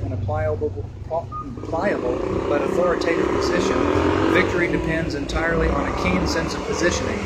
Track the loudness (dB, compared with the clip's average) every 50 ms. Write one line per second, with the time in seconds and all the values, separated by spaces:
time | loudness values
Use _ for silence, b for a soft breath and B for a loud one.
0 | -2 -2 -4 -4 -2 -2 -2 0 0 0 0 0 -2 -2 -4 -6 -8 -10 -10 -12
1 | -8 -6 -4 -4 -4 -6 -8 -8 -8 -8 -10 -10 -8 -4 -4 0 0 0 0 0
2 | 0 -2 -2 -2 -2 -2 -2 -2 0 0 0 0 0 2 2 2 2 2 2 2
3 | 2 2 2 2 2 2 2 2 2 2 2 2 2 2 2 2 2 2 2 2
4 | 2 2 2 2 4 4 4 4 4 2 2 0 0 0 0 0 0 0 0 0
5 | -2 -2 -4 -4 -4 -2 -2 0 0 0 2 2 2 2 2 0 0 -2 -2 -2
6 | 0 0 2 2 2 0 0 0 -2 -2 -4 -4 -4 -4 0 2 2 2 2 2
7 | 0 -2 -2 -4 -4